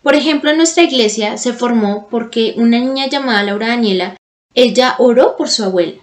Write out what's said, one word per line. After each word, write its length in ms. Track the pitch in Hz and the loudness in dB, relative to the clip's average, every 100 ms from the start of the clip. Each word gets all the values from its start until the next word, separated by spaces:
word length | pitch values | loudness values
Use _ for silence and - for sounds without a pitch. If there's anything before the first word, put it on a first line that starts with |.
Por 120 | 285 294 | 2 0
ejemplo, 360 | 285 294 294 | 2 0 0
en 60 | 311 | 2
nuestra 260 | 330 - | 2 2
iglesia 540 | 339 262 214 214 208 220 | 2 2 0 0 -4 -4
se 160 | 247 | -6
formó 540 | 233 240 233 202 208 - | -4 -2 0 0 -4 -6
porque 440 | 233 226 233 226 - | -6 -4 -2 -2 2
una 220 | 233 233 | 2 2
niña 280 | 254 269 269 | 0 -4 -4
llamada 360 | 285 269 214 | -4 -2 -2
Laura 260 | 202 202 226 | -2 -4 -4
Daniela, 480 | 240 226 185 185 - _ _ _ | -2 0 0 -4 -10 _ _ _
ella 420 | 247 247 196 254 - | 2 2 4 0 2
oró 360 | 254 240 466 - | 2 4 2 0
por 140 | 294 | -4
su 140 | - | -2
abuela 320 | 196 185 165 - | -2 0 -2 -6